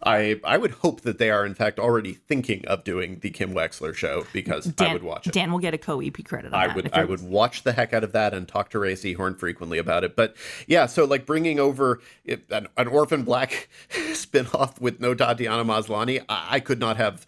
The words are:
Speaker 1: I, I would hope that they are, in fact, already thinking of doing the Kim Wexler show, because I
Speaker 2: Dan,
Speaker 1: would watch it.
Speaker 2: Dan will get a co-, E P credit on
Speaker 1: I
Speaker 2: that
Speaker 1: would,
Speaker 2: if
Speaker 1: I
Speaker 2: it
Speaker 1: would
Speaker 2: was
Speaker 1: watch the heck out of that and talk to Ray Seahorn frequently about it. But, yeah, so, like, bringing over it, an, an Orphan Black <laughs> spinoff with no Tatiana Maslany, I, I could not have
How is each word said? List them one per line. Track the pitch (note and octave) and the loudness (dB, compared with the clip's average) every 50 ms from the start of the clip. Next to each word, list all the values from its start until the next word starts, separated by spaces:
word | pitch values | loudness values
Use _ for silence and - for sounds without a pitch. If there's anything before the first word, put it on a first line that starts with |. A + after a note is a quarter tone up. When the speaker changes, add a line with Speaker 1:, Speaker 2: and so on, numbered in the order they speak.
| - | 0
Speaker 1:
I, | - A2 G#2+ G#2+ G#2+ G#2+ G#2+ - | 2 4 4 4 2 0 0 2
I | D#2 A#2+ F3 | 2 2 4
would | A#3+ G3+ A#2+ | 2 0 -2
hope | - - E3+ - - - | 2 0 0 0 0 -4
that | B2 G2+ | -4 0
they | - A#2 A2 | 2 2 4
are, | G#2+ G#2 G2+ | 4 4 2
in | G2+ F#2+ | 0 0
fact, | - A2 G#2+ - - | 0 0 0 0 2
already | G2+ B2 A#2+ A2+ G#2+ F#2 - | 2 2 2 2 0 -2 -10
thinking | - _ _ D3+ C3+ A#2+ - G#2 F#2 - | -12 _ _ -2 0 0 0 -2 -2 0
of | - G2 G2+ - | -2 -2 -2 0
doing | G2+ F2 F#2 F#2 E2+ F#2 E2+ | -4 -2 -2 -2 -4 -6 -6
the | - G2+ | -8 -8
Kim | - - G2+ F#2 F#2 | -4 -4 -4 -2 0
Wexler | E2+ E2 E2 - - D#2 D#2+ D#2+ | -2 -2 -2 -4 -6 -8 -8 -6
show, | - - D#2 C#2+ E2+ - - - | -4 -2 -2 -2 -2 -4 -4 -6
because | - - - D#2+ D2+ - | -6 -4 -2 -4 -4 -4
I | F3 D#3 | -6 0
Speaker 2:
Dan, | - F#3+ E3+ E3 | 0 0 0 0
Speaker 1:
would | F3+ - | -2 -4
watch | E2 - - - | -6 -8 -6 -6
it. | F3 - | -2 -2
Speaker 2:
Dan | F#3+ E3+ E3 | -2 0 0
will | F3 F3+ | -2 -2
get | F3 E3+ D#3 | -2 -2 -4
a | D#3 | -4
co-, | - - D3+ C3 C#3+ | -4 -4 -6 -4 -4
E | C#3+ | -6
P | C3+ - - | -8 -10 -12
credit | - - A#2+ - - - | -10 -10 -10 -8 -4 0
on | F#2+ | 0
Speaker 1:
I | F#2 | 0
Speaker 2:
that | F2+ F2+ | 0 0
Speaker 1:
would, | F#2 F2 | -2 -4
Speaker 2:
if | - - | 0 2
Speaker 1:
I | F#2+ | 2
Speaker 2:
it | F#2 F2 | 2 2
Speaker 1:
would | F#2+ F2 F2+ | -2 -6 -6
Speaker 2:
was | |
Speaker 1:
watch | F2+ F#2+ G#2 A2+ B2 - - - | -2 2 2 2 2 0 -2 -2
the | B2+ A#2+ | -2 0
heck | A#2+ A#2+ A2+ - | 0 0 0 0
out | A2+ A2 | -2 -2
of | G2+ - | 0 0
that | A2 G#2+ G#2 G2 | 2 2 2 0
and | F#2+ F2+ | -2 -8
talk | - - G#2 G2+ - | -4 -4 -4 -4 -2
to | - A2 | -2 -2
Ray | G2+ F#2+ F#2 | 0 0 -2
Seahorn | F2+ - G2 F2 F2 F#2+ F#2+ F#2 | -2 -4 -6 -4 -2 -2 -2 -2
frequently | - - E2+ E2 - F2+ E2 E2 E2 | -2 -4 -6 -6 -6 -8 -4 -2 -2
about | E2 E2+ E2 F2 F2+ | 0 2 0 2 0
it. | F2 - | 0 2
But, | - A2+ A2 - - - - - - - | 2 0 0 0 -10 -16 -14 -14 -16 0
yeah, | - D#3+ F3 C#3 | 2 4 4 4
so, | A#2+ - - D#3 | 4 4 2 2
like, | C3+ C#3 C3+ - | 4 2 0 0
bringing | - D3+ D#3+ E3 E3 D3+ C#3+ | -2 -2 0 0 0 2 4
over | C#3 C#3+ C3+ C3 C#3 B2+ B2 A#2+ - - - _ _ | 2 2 2 2 2 2 2 0 -4 -16 -20 _ _
it, | - B2+ - - _ | -8 -8 -8 -6 _
an, | G#2+ G#2+ G#2 - - | -6 -6 -6 -4 -2
an | - B2 A#2+ | -2 0 4
Orphan | B2 D3 D3+ C#3+ D#3+ C#3+ A#2+ | 4 4 4 4 2 0 2
Black | A#2 A#2+ B2 C3 B2+ - - - - _ - | 0 2 2 0 -2 -4 -8 -10 -12 _ -20
<laughs> | - _ | -18 _
spinoff | - F#4 D#4+ D#4 D#4 D#4 - - - C3+ B2+ B2 - D3 C#3 B2+ - - B2 | -8 -6 -6 -4 -6 -6 -8 0 0 0 2 2 0 0 0 -2 -2 -4 -4
with | B2 A#2 - | -4 -2 0
no | B2 B2 B2+ | 0 0 2
Tatiana | A#2 C3 A#2+ A#2+ A#2 B2 A2+ A2 A#2 A#2 | 2 2 0 2 0 0 0 0 0 2
Maslany, | A2+ A2 A2 G#2+ G#2+ G#2+ G#2 A2+ B2 C3 C3 - - | 2 2 0 0 0 -2 -2 0 0 -2 -4 -4 -4
I, | A2 F#2+ D#2+ F2 A#2+ | -6 -6 -2 0 -2
I | C#3 | -2
could | C3 - C3+ A#2 | 0 0 -2 0
not | B2 A2+ A2 A2+ | 0 0 0 2
have | A#2 G#2 - - - | 0 0 0 -4 -16